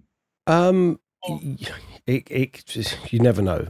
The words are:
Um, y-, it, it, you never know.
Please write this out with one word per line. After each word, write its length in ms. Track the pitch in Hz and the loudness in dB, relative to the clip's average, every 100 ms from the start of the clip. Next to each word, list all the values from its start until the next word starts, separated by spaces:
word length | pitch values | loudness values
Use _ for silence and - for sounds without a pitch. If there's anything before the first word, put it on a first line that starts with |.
| _ _ _ _ - | _ _ _ _ 0
Um, 520 | 165 180 185 175 - _ _ - | 2 4 4 2 -2 _ _ -10
y-, 260 | 156 147 135 120 - - - - | -8 -8 -10 -12 -14 -18 -12 -4
it, 240 | 127 - | -4 -2
it, 680 | 131 135 - - - 104 - - | -4 -4 -6 -12 -8 -6 -8 -4
you 60 | 117 | 2
never 220 | 120 101 | 4 4
know. 280 | 95 87 - | 0 -2 -4